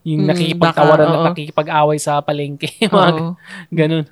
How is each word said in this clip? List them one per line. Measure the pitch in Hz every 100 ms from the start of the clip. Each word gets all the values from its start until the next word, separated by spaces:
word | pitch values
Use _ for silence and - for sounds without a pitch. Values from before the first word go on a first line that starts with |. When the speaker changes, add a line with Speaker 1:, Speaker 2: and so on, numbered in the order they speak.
Speaker 1:
Yung | 165 151
Speaker 2:
Mm, | -
Speaker 1:
nakikipagtawaran | 175 160 170 170 165 151 151 151
Speaker 2:
baka, |
Speaker 1:
at | 156
Speaker 2:
oo. | 165
Speaker 1:
nakikipag-away | 175 151 156 151 156 151 151
sa | 156 147
palengke. | 147 147 143 143 156 -
<laughs> | 220
Mga | 202 175
Speaker 2:
Oo. | 160 165 180 - 190 170
Speaker 1:
ganun. | 165 156 160 147